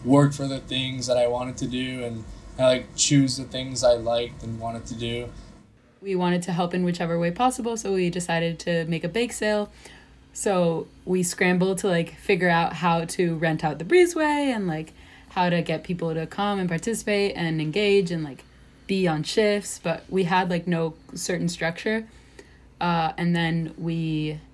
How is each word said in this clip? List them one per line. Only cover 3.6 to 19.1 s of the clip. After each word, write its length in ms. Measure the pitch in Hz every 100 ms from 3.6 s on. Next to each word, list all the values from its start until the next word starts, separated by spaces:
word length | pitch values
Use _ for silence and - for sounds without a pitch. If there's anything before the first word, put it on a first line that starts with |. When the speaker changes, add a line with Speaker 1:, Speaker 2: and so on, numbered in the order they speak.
| 131 123
Speaker 1:
I 80 | 123
liked 480 | 120 113 120 120 -
and 160 | 113 113
wanted 280 | 113 117 -
to 80 |
do. 340 | 113 117 120 120 - - - - _ _ _
Speaker 2:
We 160 | 196 185
wanted 260 | 175 175
to 80 | 175
help 200 | 170 175
in 120 | 185
whichever 340 | 180 175 170 170
way 120 | 170
possible, 460 | 175 254 254 233 226
so 160 | 208
we 160 | 190 180
decided 500 | 175 175 170 170 165
to 240 | - 170 160
make 180 | 165
a 40 | 170
bake 240 | 190 240
sale. 380 | - 214 208 208 - - - - - -
So 540 | - - 185 170 165 - -
we 180 | - 185
scrambled 560 | 175 - 180 180 190 185
to, 100 | 202
like, 260 | 175 170
figure 340 | - - 196 180
out 240 | 170 170
how 300 | 156 175 170
to 320 | 165 - 175 165
rent 260 | 165 156
out 160 | 156 151
the 60 |
breezeway 680 | 175 359 349 339 302 294 285
and, 120 | 233 190
like, 260 | 156 160 - - - -
how 200 | - 180
to 100 | 175
get 240 | 170 160
people 300 | - 175 165
to 120 | 160 160
come 320 | - 202 202
and 100 | 180
participate 680 | 165 226 220 - 202 202 -
and 240 | 165 160
engage 500 | 156 156 208 202 180
and, 140 | 170
like, 200 | 151 127 - - - - -
be 200 | 196
on 160 | 180